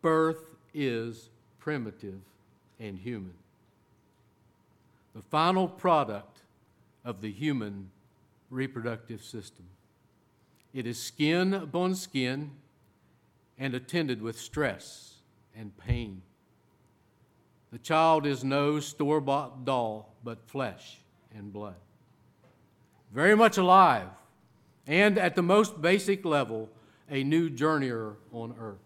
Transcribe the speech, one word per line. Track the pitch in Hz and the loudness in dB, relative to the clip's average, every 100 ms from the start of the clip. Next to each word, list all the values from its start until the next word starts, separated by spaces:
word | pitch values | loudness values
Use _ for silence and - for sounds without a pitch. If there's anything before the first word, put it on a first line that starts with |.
Birth | 165 160 160 160 - - _ | 4 4 2 0 -10 -20 _
is | 151 139 117 113 117 - _ _ _ | -4 -2 -2 -6 -10 -20 _ _ _
primitive | - 151 113 101 104 95 95 _ _ _ _ _ | -6 -6 -6 -10 -14 -14 -18 _ _ _ _ _
and | 110 95 | -12 -10
human, | 101 117 92 87 _ _ _ _ _ _ _ _ _ _ _ _ _ _ _ _ _ | -10 -10 -10 -16 _ _ _ _ _ _ _ _ _ _ _ _ _ _ _ _ _
the | 117 | -20
final | - 151 165 190 185 | -4 2 2 2 0
product | - 180 160 123 101 - _ _ _ _ _ _ _ | 0 2 4 2 -6 -12 _ _ _ _ _ _ _
of | 123 98 | -12 -10
the | 107 | -10
human | 98 151 139 107 98 95 _ _ _ _ _ _ | -6 -4 -2 -4 -10 -16 _ _ _ _ _ _
reproductive | 127 135 131 113 113 113 110 | -8 -6 -6 -8 -8 -10 -16
system. | - 113 95 _ 87 95 _ _ _ _ _ _ _ _ _ | -14 -16 -16 _ -20 _ _ _ _ _ _ _ _ _ _
It | 135 117 | -10 -8
is | 117 | -8
skin | - - 151 170 185 | -12 -2 2 2 2
upon | 196 160 165 185 185 | 0 -4 -2 0 -2
skin | - 135 127 135 151 - _ _ _ _ _ _ _ _ _ _ | -4 -2 -2 -2 -8 -14 _ _ _ _ _ _ _ _ _ _
and | 135 | -6
attended | 127 127 175 156 120 | -6 -4 -2 -2 -4
with | 110 110 | -6 -10
stress | - - 139 92 - - - - _ _ _ 110 | -10 -2 -2 -2 -12 -20 -20 -20 _ _ _ -18
and | 104 98 | -16 -16
pain. | - 120 113 95 92 _ _ _ _ _ _ _ _ _ _ _ _ _ _ | -4 -4 -2 -12 -20 _ _ _ _ _ _ _ _ _ _ _ _ _ _
The | 120 | -18
child | - 160 160 160 147 | -2 2 6 4 2
is | 135 | -2
no | 131 139 147 151 | 0 0 2 0
store-bought | 147 - 143 151 135 139 135 131 | -4 -4 0 0 2 -2 -2 -8
doll, | 127 131 113 107 107 _ | -2 0 0 -6 -12 _
but | 117 113 - | -14 -14 -12
flesh | 131 123 90 - - _ _ _ | -6 -6 -8 -18 -20 _ _ _
and | 107 101 | -18 -14
blood. | 101 104 90 _ _ _ _ _ _ _ _ _ _ _ _ _ | -12 -12 -14 _ _ _ _ _ _ _ _ _ _ _ _ _
Very | 107 170 | 0 4
much | 214 226 202 | 8 6 6
alive, | 180 185 180 120 95 - - _ _ _ _ _ - | 6 10 8 6 -2 -16 -20 _ _ _ _ _ -2
and | 160 208 202 | 2 4 4
at | 180 | 0
the | 175 | 0
most | 175 202 214 - | 4 4 4 0
basic | 160 196 196 196 | 2 2 2 -2
level, | 180 147 123 113 110 - _ _ _ | 0 0 0 -6 -10 -16 _ _ _
a | 139 | -4
new | 135 160 165 | 0 2 0
journeyer | 127 151 156 135 117 110 104 - | 0 0 2 0 -4 -8 -12 -16
on | 117 113 120 | -12 -12 -10
earth. | 113 98 | -14 -14